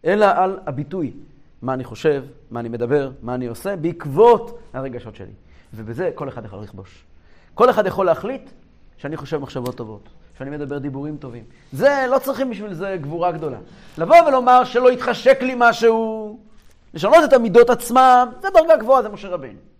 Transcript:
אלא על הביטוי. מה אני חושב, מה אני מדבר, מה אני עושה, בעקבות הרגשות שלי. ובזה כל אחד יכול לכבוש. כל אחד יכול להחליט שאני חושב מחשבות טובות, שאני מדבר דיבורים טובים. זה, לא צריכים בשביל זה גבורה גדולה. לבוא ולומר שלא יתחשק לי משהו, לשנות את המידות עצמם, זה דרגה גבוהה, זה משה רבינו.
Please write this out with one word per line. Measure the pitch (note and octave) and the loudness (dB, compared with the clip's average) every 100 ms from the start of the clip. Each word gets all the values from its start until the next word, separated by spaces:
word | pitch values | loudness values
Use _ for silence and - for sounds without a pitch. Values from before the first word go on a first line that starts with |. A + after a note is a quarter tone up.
אלא | D#3 G#3 G3+ | -2 2 2
על | E3+ F#3+ F#3+ | 2 -2 -4
הביטוי. | - C#3 C#3+ F#3 C#3+ - - _ _ _ | -10 -10 -10 -8 -10 -10 -20 _ _ _
מה | B2 | -10
אני | C3 | -8
חושב, | B2 A2 D#3 C#3 C3 - _ | -10 -4 -2 -2 -8 -20 _
מה | A#2 | -12
אני | A#2 | -10
מדבר, | A#2 A#2+ D3 C3+ C3+ | -8 -2 -2 -4 -12
מה | A2+ | -10
אני | B2+ B2 | -10 -10
עושה, | A2+ G3 | -10 -10
בעקבות | F#3+ D#3+ E3+ D3 C#3 A#3 A3 - - - | -6 -8 -8 -6 4 4 4 -2 -18 -16
הרגשות | B2+ C3+ A#2+ A2+ | -12 -12 -12 -16
שלי. | G#2 G2 G#2+ _ - _ | -18 -20 -20 _ -20 _
ובזה | A2 G#2+ A#2 F3+ | -18 -12 -6 -6
כל | - C#3 | -6 -12
אחד | A#2+ | -12
יכול | G#2+ G2 | -16 -18
לכבוש. | G#2 G2 G2 _ _ _ _ _ _ | -18 -20 -20 _ _ _ _ _ _
כל | - B3 | 2 4
אחד | - | 4
יכול | F#3+ - | -2 -2
להחליט | F#3 D#3+ G#3 C4+ - - _ _ _ _ | 0 0 -4 -10 -14 -20 _ _ _ _
שאני | C#3+ D3+ | -12 -12
חושב | C#3 D#3 | -8 -10
מחשבות | C#3 C#3 B2 | -8 -10 -10
טובות, | A#2+ A2 G#2 - - _ _ | -12 -16 -16 -20 -20 _ _
שאני | C3+ | -14
מדבר | D3 C#3+ C#3+ | -12 -10 -10
דיבורים | C#3+ C#3 D3 D3 | -10 -10 -12 -14
טובים. | C3+ A#2 G#2+ _ _ | -16 -20 -20 _ _
זה, | C3+ C4 C#4 B3+ | 0 0 0 0
לא | C4 | -2
צריכים | C4+ A#3 C4 | -2 -6 -6
בשביל | G3+ G#3 | -8 -12
זה | D#3+ G3 F#3+ | -10 -8 -8
גבורה | C#3+ E3 F3 | -8 -4 -4
גדולה. | D#3+ D#3 A2+ - - - - | -4 -10 -10 -18 -20 -20 -10
לבוא | E3+ E4+ E4 | 6 6 8
ולומר | C4+ B3 B3 | 2 4 4
שלא | B3 A#3+ B3 | 4 2 2
יתחשק | B3 B3+ A3+ - B3+ | 2 -6 0 2 2
לי | B3+ B3 | 0 2
משהו, | A#3 - A3+ A3+ A3+ A3 G#3+ A3+ _ - - _ _ | 2 4 2 2 -4 -8 -12 -16 _ -20 -20 _ _
לשנות | D#3+ F#3+ D#4+ | -6 4 4
את | D4 | 6
המידות | C4 A3+ A3+ A#3+ | 4 6 6 6
עצמם, | A#3+ - B3 C4 B3 B3 - | 2 2 4 6 6 4 -4
זה | G4 | 2
דרגה | F#4+ E4 D4+ | 2 4 2
גבוהה, | A3 C4 | 4 2
זה | G#3+ | 2
משה | G3+ G3 | -10 -10
רבינו. | F3 C3 F#2+ _ | -10 -10 -20 _